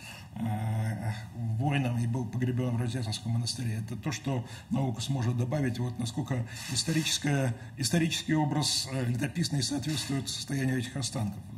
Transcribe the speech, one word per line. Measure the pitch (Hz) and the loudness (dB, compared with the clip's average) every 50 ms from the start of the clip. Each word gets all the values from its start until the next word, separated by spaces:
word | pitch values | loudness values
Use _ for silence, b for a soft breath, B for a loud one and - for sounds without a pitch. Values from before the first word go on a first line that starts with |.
| B B B B B B - - | B B B B B B -8 -4
э, | 113 113 107 107 110 110 110 110 110 110 107 107 113 110 107 B B B - | -2 -2 0 0 0 0 0 0 0 0 0 -2 -2 -2 -4 B B B -8
воином | 120 117 113 110 110 135 147 139 139 131 120 120 117 | -4 -2 0 0 2 2 2 4 4 2 2 2 2
и | 120 | 2
был | 117 117 131 120 | 2 0 0 -2
погребён | 104 - 127 127 127 123 120 127 123 117 | -2 -2 0 0 2 2 2 2 2 2
в | 113 | 2
Рождественском | 123 117 110 131 117 107 107 - - 113 117 | 0 0 0 -2 -2 -2 -2 -2 -2 0 0
монастыре. | 117 120 113 - - 123 113 110 113 113 | 0 0 0 -2 -2 -2 -2 -2 -2 -4
Это | - 123 | -4 -6
то, | 101 - 156 120 | -4 -4 -4 -4
что | - - 139 135 120 113 B B B B B | -2 -2 0 0 0 -2 B B B B B
наука | - 135 135 131 110 - | 0 2 2 2 0 -2
сможет | - - 139 131 117 120 123 | -2 0 0 2 2 2 2
добавить, | 117 123 127 151 151 139 127 110 120 | 2 2 2 2 2 2 2 0 0
вот, | 123 123 113 - | -2 -2 -2 -2
насколько | 123 - - 160 135 - 135 123 117 B 117 113 B B 120 | -4 -2 -2 -2 -2 0 0 0 0 B -6 -10 B B -2
историческое, | 113 - 160 156 160 151 - - - - 147 143 139 131 123 117 B B B B | 0 0 2 2 2 2 2 0 2 2 4 4 4 4 2 0 B B B B
исторический | - 135 - - 170 160 160 - - - - 156 | -2 0 2 4 4 4 4 2 -2 0 2 4
образ, | 156 151 139 - 151 139 - - - - 135 131 | 4 4 4 2 2 2 2 2 2 0 0 -2
э, | 135 127 | 0 0
летописный | 120 123 117 143 131 - 175 165 - 147 139 123 | 0 0 0 0 -2 0 0 0 2 2 2 2
соответствует | - 285 135 - 151 156 127 - - 139 135 - - | 2 0 0 0 0 0 -2 0 0 -2 -2 -2 -2
состоянию | - - - - 143 139 131 131 131 131 | -4 -6 -4 -2 0 2 2 2 2 2
этих | 117 - - | 0 -2 -2
останков. | 139 123 - - 117 107 101 - - - - - | -4 -4 -2 -2 0 -2 -2 -2 -6 -10 -12 -12